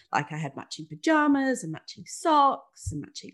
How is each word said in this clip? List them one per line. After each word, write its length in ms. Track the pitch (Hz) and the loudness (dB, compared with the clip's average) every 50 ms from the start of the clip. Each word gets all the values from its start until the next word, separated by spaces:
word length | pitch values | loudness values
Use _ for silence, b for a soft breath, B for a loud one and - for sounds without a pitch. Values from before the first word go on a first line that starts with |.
| B _ - | B _ -2
Like, 180 | 110 147 - | -2 -2 -2
I 60 | 156 151 | -4 -6
had 180 | 160 139 - | -6 -8 -8
matching 300 | - - - - - 156 | -10 -14 -12 -12 -14 -14
pajamas 800 | - 156 160 - 320 320 302 294 294 277 269 269 262 254 - 180 | -14 -14 -2 2 4 4 4 4 4 4 2 2 0 0 -2 -4
and 80 | 160 156 | -8 -10
matching 320 | - - - - - 165 - | -10 -12 -16 -18 -16 -16 -16
socks 880 | - - - 339 311 294 277 269 - - - _ _ - - - - | -12 -4 0 4 4 6 6 4 4 0 -6 _ _ -12 -8 -8 -6
and 80 | 147 | -6
matching 320 | - - - - - - | -8 -10 -12 -16 -16 -10